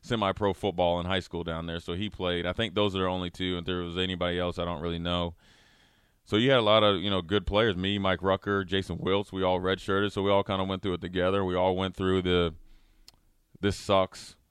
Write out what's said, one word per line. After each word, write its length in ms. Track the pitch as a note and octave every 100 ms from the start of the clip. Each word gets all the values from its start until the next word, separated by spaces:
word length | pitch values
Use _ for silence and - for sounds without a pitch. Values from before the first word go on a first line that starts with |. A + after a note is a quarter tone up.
semi-pro 520 | - A#2 G2 F#2+ G2+
football 460 | F2+ G#2 F2 F2 F2
in 40 | F2
high 140 | F#2+
school 240 | - E2+
down 220 | E2 E2 E2
there, 160 | E2+
so 120 | -
he 160 | F2 G#2
played. 360 | - F2+ F2 F2
I 80 |
think 200 | F2+ A2
those 220 | F#2+ G#2 F#2+
are 40 |
the 80 | F#2
only 220 | F#2 F2+
two, 260 | - F#2 F2+
and 20 |
if 60 | F2
there 160 | F2+
was 160 | F2 F2
anybody 420 | F#2 F2 F2 F2
else, 180 | F2+ F2
I 80 | F2
don't 160 | D#2+
really 180 | E2+ E2+
know. 360 | E2+ F2 F2 - _ _ _ _ _ _ _ _
So 140 | - G#2+
you 140 | B2+
had 80 | C3
a 40 |
lot 200 | G#2 A2
of, 180 | G#2 F#2+
you 80 | G2+
know, 120 | F#2+
good 240 | E2 G2+ F#2
players. 300 | G2+ A2+ F2+
Me, 220 | F#2+ G2+
Mike 240 | G2 F2
Rucker, 420 | F#2+ F#2+ G2+ G2
Jason 340 | F2+ G2 F#2+ E2+
Wiltz, 360 | F#2 G2 G2+
we 100 | F#2+
all 160 | F#2 F#2
redshirted, 540 | F#2 F#2+ - G2 G2+
so 80 | G2+
we 100 | G2
all 120 | G2+
kinda 200 | G2+ F#2+
went 180 | F#2+ F#2+
through 100 | G2+
it 80 | F2
together. 420 | F2+ F2+ F2+ G2
We 120 | F#2 F2+
all 200 | F#2 F#2
went 200 | F#2+ F#2
through 260 | F#2+ F#2
the, 320 | F2+ F2+ E2+ - - - _ _ - _ _ _ _ -
"This 160 | G2+ -
sucks." 600 | - G2 F#2+ - - - _